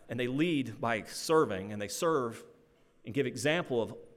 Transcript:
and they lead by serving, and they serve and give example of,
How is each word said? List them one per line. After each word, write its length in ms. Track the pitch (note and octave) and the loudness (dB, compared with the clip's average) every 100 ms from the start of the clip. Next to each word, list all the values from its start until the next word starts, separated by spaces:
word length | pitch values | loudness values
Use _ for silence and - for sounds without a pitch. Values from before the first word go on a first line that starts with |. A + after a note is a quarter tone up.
| - | -8
and 120 | A#2 | -4
they 80 | B2 | 0
lead 520 | C3 E3+ D#3 A#2+ G#2 | 0 2 0 -2 -2
by 240 | A#2 A2+ | 0 0
serving, 680 | - - - D#3+ C3+ F#2+ G2+ | -2 -6 4 4 4 0 -4
and 80 | G#2 | -6
they 60 | G#2 | -6
serve 560 | - E3+ D#3 A#2+ A2+ - - _ _ _ _ - | 0 2 2 0 -4 -14 -20 _ _ _ _ -6
and 80 | |
give 120 | A2 B2+ | -2 -2
example 560 | A#2+ B2+ E3 E3+ B2 | 0 2 2 2 0
of, 140 | G#2 - - | 0 -4 -16